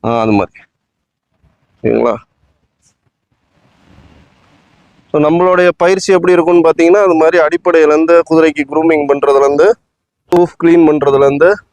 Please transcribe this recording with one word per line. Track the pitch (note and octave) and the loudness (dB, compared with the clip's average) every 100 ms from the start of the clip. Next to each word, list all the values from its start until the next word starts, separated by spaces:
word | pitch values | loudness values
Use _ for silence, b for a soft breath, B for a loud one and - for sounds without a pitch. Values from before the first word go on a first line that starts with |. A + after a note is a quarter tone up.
| A2+ | -4
ஆ, | A#2 | -4
அது | A2 | -2
மாதிரி. | G#2 F2+ - _ _ _ _ _ _ _ _ _ _ _ _ | -2 -4 -10 _ _ _ _ _ _ _ _ _ _ _ _
ஓகேங்களா? | A#2 A#2 A#2 G#2 _ _ _ _ _ _ _ _ _ _ _ _ _ _ _ _ _ - - _ _ _ _ _ _ _ _ _ _ | -6 -2 -2 -6 _ _ _ _ _ _ _ _ _ _ _ _ _ _ _ _ _ -20 -20 _ _ _ _ _ _ _ _ _ _
So, | D#3 | -4
நம்மளுடைய | D3+ E3+ F3+ F3+ F3+ - | -2 0 0 2 0 0
பயிற்சி | F3 F#3+ - | -2 -2 0
எப்படி | F#3 E3+ | 0 2
இருக்கும்னு | F3 E3 F3 E3 | 0 2 2 0
பாத்தீங்கன்னா, | D#3+ E3 G3 | 0 2 2
அது | G3 | 2
மாதிரி | D#3+ D#3+ E3+ | 0 0 0
அடிப்படையிலேருந்து | D3+ E3+ F3+ E3 D3+ D3+ D#3+ E3+ E3 | -2 -2 -2 0 2 0 2 0 2
குதிரைக்கு | D#3+ D#3+ D3 C#3 | 0 0 -2 -6
க்ரூமிங் | D3+ E3 D#3 C#3+ | -4 -2 -2 -2
பண்றதுலேருந்து, | C#3+ C#3+ C#3 C#3 C#3+ F3+ A#3+ _ _ _ _ _ F3 | -2 0 0 0 0 0 0 _ _ _ _ _ -2
ஹூஃப் | F3 - | -2 -2
கிளீன் | E3 E3+ D#3+ | 0 2 2
பண்றதுலேருந்து | D3+ C#3 C#3 C#3 C#3+ E3+ G#3 _ | 0 0 0 0 2 0 0 _